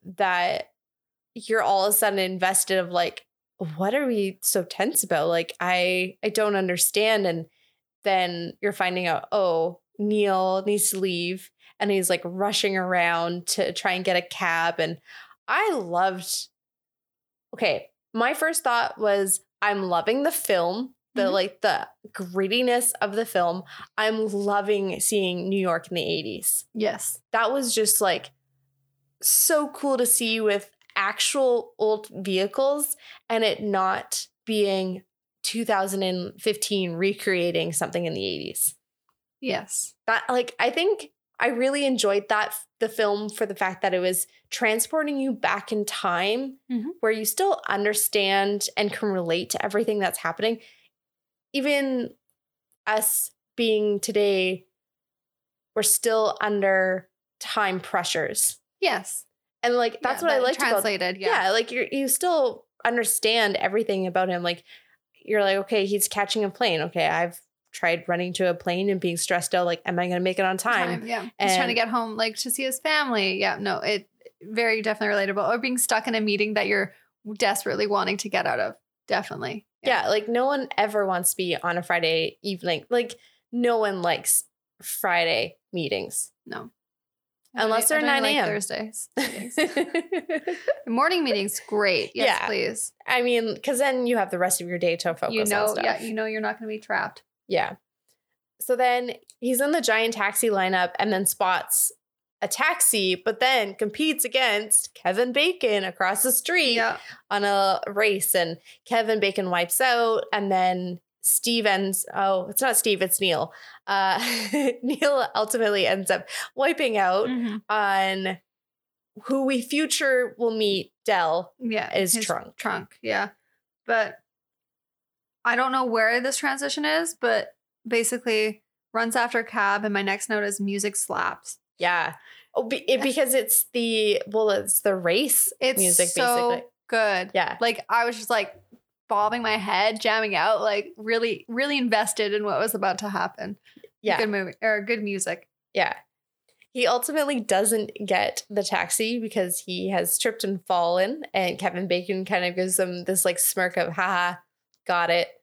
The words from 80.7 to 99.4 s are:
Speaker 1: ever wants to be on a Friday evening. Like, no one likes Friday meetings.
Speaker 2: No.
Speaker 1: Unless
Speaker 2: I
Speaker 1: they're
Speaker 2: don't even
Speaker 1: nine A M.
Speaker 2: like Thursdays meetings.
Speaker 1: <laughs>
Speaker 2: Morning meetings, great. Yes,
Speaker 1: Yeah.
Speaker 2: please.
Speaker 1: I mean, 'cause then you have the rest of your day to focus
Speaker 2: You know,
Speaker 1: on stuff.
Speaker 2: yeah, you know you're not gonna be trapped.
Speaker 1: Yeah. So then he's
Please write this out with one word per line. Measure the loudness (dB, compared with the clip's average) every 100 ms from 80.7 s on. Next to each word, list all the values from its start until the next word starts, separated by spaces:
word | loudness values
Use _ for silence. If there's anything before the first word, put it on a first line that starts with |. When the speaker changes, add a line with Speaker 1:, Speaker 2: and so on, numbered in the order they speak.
| 0
Speaker 1:
ever | 0 2 0
wants | 0 0
to | -2
be | -2 -2
on | -2 -4
a |
Friday | 0 0 2 2 0 -4
evening. | -6 -4 -2 -4 0
Like, | 0 0 -8 _ _ _
no | 0 2 2
one | 2 0
likes | 0 0 0 -2 -2 _ _ _
Friday | -10 -4 0 2 2 0 -2 -8 _
meetings. | -6 -2 -4 -4 -6 -8 _ -14
Speaker 2:
No. | -12 -12 _ _ _ _ _ _ _ _ -2
Speaker 1:
Unless | 2 2 2
Speaker 2:
I | 2
Speaker 1:
they're |
Speaker 2:
don't | 2
even | 2
Speaker 1:
nine | 2 2
A |
M. | 2
Speaker 2:
like |
Thursdays | -2 -4 -6 -8 -10 -8 -6
meetings. | -6 -6 -6 0
Speaker 1:
<laughs> | 0 0 -2 -2 -2 -6 -4 -6 -4 -6 -2 -4 -2
Speaker 2:
Morning | 2 2 2
meetings, | 2 0 0 -6 -4
great. | 0 2 2 0 0
Yes, | 2 2
Speaker 1:
Yeah. | 0
Speaker 2:
please. | -2 -2 -4 -8 _ 0
Speaker 1:
I | 2
mean, | 4 2 0 -4
'cause | -2 2
then | 2 2 2
you | 2
have | 0
the | 0
rest | 0 0
of | -4
your | -2
day | 0 0
to | -2
focus | -2 -2 -2
Speaker 2:
You | 0
know, | 2 0
Speaker 1:
on | 0
stuff. |
Speaker 2:
yeah, | 0 -2
you | -4
know | -4 -4
you're | -4
not | -4 -6
gonna | -8
be | -10
trapped. | -6 -4 -4 -10 _ _ _
Speaker 1:
Yeah. | -2 -2 -6 _ _ _ _ _ _ _ _
So | -4 2
then | 2 2 -2 -10 _
he's | -6